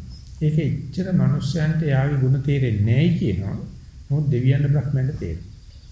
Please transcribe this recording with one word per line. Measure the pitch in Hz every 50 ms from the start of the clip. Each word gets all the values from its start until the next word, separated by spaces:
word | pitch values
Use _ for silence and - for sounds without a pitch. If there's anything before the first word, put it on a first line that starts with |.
| - - - - - - -
ඒක | - 156 151 151 156
එච්චර | 143 - - - - - - - 180 190
මිනිස්යන්ට | 185 - 131 131 143 - - - - 165 151 156 156 156 165
යාගේ | 147 135 131 135 143 147 135
ಗುಣ | 127 131 135 143
තේරෙන්නේ | - 143 143 139 131 120 104 101 101
නැයි | 110 117 135 160 175 165
කියනවා. | - 185 120 92 90 95 95 - - - - - - - - - -
නමුත් | - - 139 151 147 131
දෙවියන්ට | 120 120 127 131 139 147 147 139
බ්‍රහ්මයන්ට | 143 151 - 139 - 131 131 135 156
තේරෙනවා. | - 107 87 80 - - - - - - - - - - -